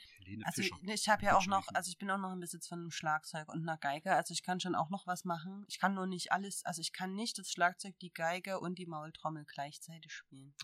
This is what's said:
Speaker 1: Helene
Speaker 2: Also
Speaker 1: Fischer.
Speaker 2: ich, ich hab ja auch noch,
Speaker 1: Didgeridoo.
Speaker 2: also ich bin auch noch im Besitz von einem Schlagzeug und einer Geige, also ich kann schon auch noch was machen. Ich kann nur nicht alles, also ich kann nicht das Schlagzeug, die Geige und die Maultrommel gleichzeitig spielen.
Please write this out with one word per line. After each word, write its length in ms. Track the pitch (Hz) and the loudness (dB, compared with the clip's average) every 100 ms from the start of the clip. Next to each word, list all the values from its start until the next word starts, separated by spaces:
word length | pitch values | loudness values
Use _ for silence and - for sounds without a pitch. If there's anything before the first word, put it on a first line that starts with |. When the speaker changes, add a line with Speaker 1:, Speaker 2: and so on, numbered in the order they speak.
| - - | -20 -20
Speaker 1:
Helene 300 | 92 104 151 | -12 8 8
Speaker 2:
Also 160 | - | 8
Speaker 1:
Fischer. 140 | 190 - | 0 0
Speaker 2:
ich, 60 | 185 214 | -2 0
ich 60 | - | 6
hab 120 | 208 | 8
ja 140 | 202 190 | 10 8
auch 100 | 185 | 8
noch, 120 | 196 | 4
Speaker 1:
Didgeridoo. 180 | - 185 | 4 -2
Speaker 2:
also 140 | 180 | -2
ich 80 | 175 | -6
bin 120 | 196 | -2
auch 80 | 196 | -2
noch 140 | 190 | -2
im 80 | 185 | -6
Besitz 260 | 175 170 - | -8 -10 -10
von 120 | 175 | -8
einem 100 | 170 | -8
Schlagzeug 580 | - 160 156 - 160 156 | -4 -2 -2 -2 -10 -6
und 80 | 165 165 | -4 -4
einer 80 | 156 | -2
Geige, 400 | 143 147 190 160 | -2 -2 2 2
also 160 | - | 2
ich 100 | 170 | -6
kann 160 | - 185 | -4 -4
schon 140 | 185 | -2
auch 140 | - 156 | -2 -2
noch 180 | 190 - | -6 -6
was 180 | 180 185 | -6 -4
machen. 380 | 165 175 196 202 | -6 -6 -14 -12
Ich 100 | - | -2
kann 160 | 185 | 0
nur 120 | 196 185 | 0 -2
nicht 260 | 180 - | -4 -2
alles, 320 | 180 196 - | -2 -2 -8
also 160 | - 165 | -8 -6
ich 120 | 160 | -8
kann 180 | - 190 | -6 -6
nicht 240 | 196 226 - | -4 -6 -8
das 140 | 180 | -10
Schlagzeug, 440 | - 175 185 196 - | 0 0 0 -12 -14
die 120 | 180 | -14
Geige 440 | - 165 185 190 190 | -4 -4 -4 -4 -4
und 180 | 175 180 | -4 -6
die 80 | 170 | -8
Maultrommel 580 | 156 156 - 156 156 | -10 -10 -8 -6 -6
gleichzeitig 680 | 147 - 143 - - 165 156 | -10 -8 -8 -10 -18 -18 -16
spielen. 420 | - - 135 139 139 | -16 -16 -20 -20 -18